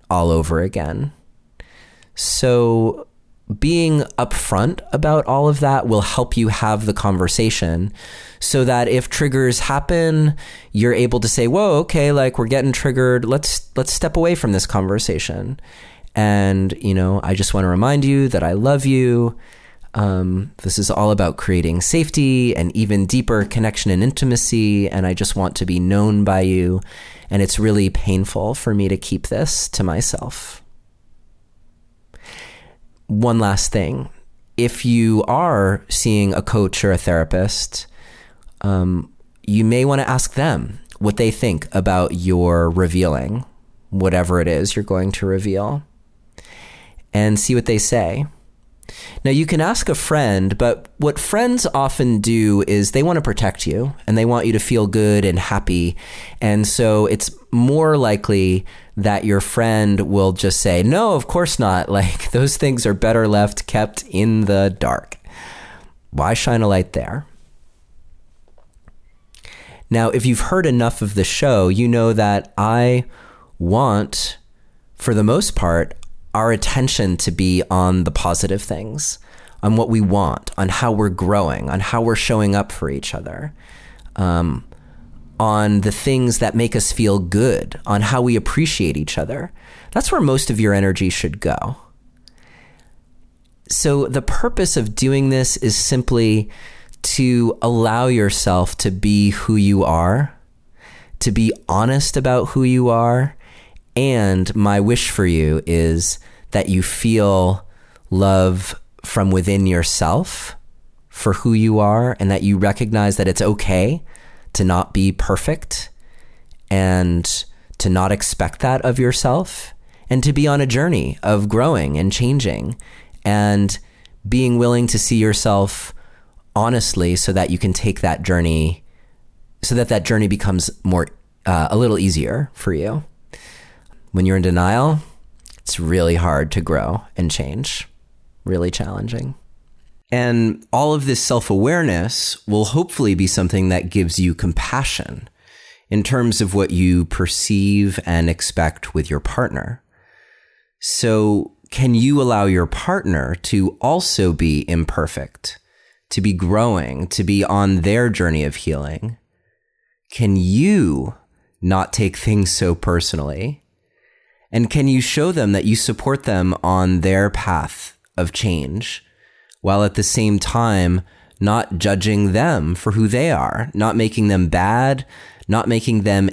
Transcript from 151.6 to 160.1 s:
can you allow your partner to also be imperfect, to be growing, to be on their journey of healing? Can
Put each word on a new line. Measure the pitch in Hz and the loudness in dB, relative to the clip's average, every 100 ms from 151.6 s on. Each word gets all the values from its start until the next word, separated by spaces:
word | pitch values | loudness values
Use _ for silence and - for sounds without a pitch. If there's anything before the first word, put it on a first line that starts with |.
| - | -12
can | - 131 | 0 2
you | 117 131 143 | 4 4 2
allow | 127 107 101 | 2 2 2
your | 90 82 | 2 0
partner | - - 185 104 80 65 87 | -4 -2 -2 0 -2 -2 -6
to | - 101 95 - | -2 0 0 -2
also | 127 170 - - 92 | -2 -2 -2 0 0
be | 78 82 73 - | 0 0 0 -2
imperfect, | 85 80 - 76 - 69 - - - _ _ _ _ - | -2 -2 -4 -6 -6 -12 -12 -12 -12 _ _ _ _ -8
to | - | -4
be | 98 | -2
growing, | 90 87 107 120 95 62 65 87 | 0 0 0 2 0 -4 -8 -6
to | - 92 | -4 0
be | 101 | 0
on | 98 101 98 92 | 2 2 2 2
their | 90 113 120 | 2 2 0
journey | 95 87 78 73 | 0 0 0 -2
of | - | -4
healing? | - 71 71 78 113 113 _ _ _ _ _ _ _ _ | -6 -4 -6 -8 -10 -12 _ _ _ _ _ _ _ _
Can | _ | _